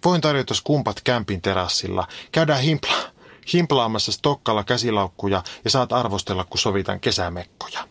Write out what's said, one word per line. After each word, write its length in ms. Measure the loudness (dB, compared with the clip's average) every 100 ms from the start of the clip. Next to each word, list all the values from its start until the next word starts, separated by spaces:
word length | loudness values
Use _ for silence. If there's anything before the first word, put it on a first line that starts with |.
| 4
Voin 160 | 4
tarjota 320 | 2 2 0
skumpat 480 | -4 0 0 0 -2
kämpin 380 | 0 0 0 -2
terassilla. 640 | 0 0 0 -2 -2 -4 -4 -8 -4
Käydään 300 | 0 2 2
himpla-, 520 | 2 0 0 -2 -4 _ -20 -20 0
himplaamassa 580 | 0 4 2 2 0 -2
Stokkalla 520 | 0 0 0 0 0
käsilaukkuja 800 | 2 0 2 0 0 -2 0 0 -2 -8
ja 60 | 0
saat 240 | 2 2
arvostella, 500 | 0 0 -2 -2 -4
kun 160 | -2 -2
sovitan 400 | 0 0 -2 -2
kesämekkoja. 880 | -2 -2 -4 -6 -12 _ -12 -10 -12